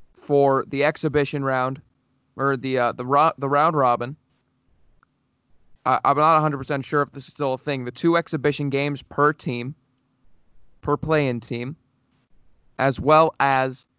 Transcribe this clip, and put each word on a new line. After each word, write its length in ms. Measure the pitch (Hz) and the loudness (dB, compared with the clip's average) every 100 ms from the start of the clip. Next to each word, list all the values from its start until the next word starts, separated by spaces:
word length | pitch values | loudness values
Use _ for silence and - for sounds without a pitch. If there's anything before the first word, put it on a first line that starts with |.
| - | -20
for 540 | _ - 143 139 135 - | _ -2 2 4 2 -2
the 160 | 139 | -2
exhibition 580 | 143 160 156 143 143 147 | -2 -2 -2 -2 -2 -2
round, 380 | 135 131 127 135 - _ _ _ _ - | -4 -2 -2 -6 -14 _ _ _ _ -4
or 220 | 135 135 | -2 -2
the, 200 | 131 131 | -2 0
uh, 140 | 120 | 0
the 140 | 101 127 | -2 0
ro-, 260 | 139 160 - | 2 2 0
the 100 | 139 | -2
round 280 | 143 160 156 | 2 2 2
robin. 380 | 127 120 120 151 _ _ _ _ _ _ _ _ _ _ _ _ _ _ _ - 127 | 2 0 -4 -12 _ _ _ _ _ _ _ _ _ _ _ _ _ _ _ -8 -2
I, 140 | 127 | 0
I'm 140 | - 139 | 2 2
not 180 | 156 160 | 4 4
a 40 | |
hundred 160 | 151 139 | 2 -2
percent 260 | 131 139 | -4 -6
sure 160 | 131 147 | -2 -2
if 120 | 143 | -2
this 160 | 139 - | -6 -16
is 40 | |
still 220 | - 143 | -6 -4
a 40 | 131 | -4
thing. 280 | - 135 123 | -4 -6 -6
The 40 | |
two 280 | 120 170 170 | -2 2 2
exhibition 500 | 165 156 147 143 143 | 0 -2 -2 -2 -2
games 320 | 135 143 143 | -2 -2 -4
per 320 | - - 147 | -6 0 0
team, 420 | 156 - 120 120 151 _ _ _ _ _ - _ - - - | 0 -6 -6 -8 -12 _ _ _ _ _ -20 _ -20 -20 -12
per 160 | - 147 | -4 -4
play-in 420 | 156 156 139 120 | 0 0 0 -2
team, 360 | - 117 123 160 _ _ _ _ _ - _ _ _ - | -6 -8 -8 -12 _ _ _ _ _ -20 _ _ _ -2
as 220 | 139 127 | 0 0
well 340 | 123 156 160 - | 4 6 6 2
as 460 | 139 135 131 127 - | 2 2 0 -6 -16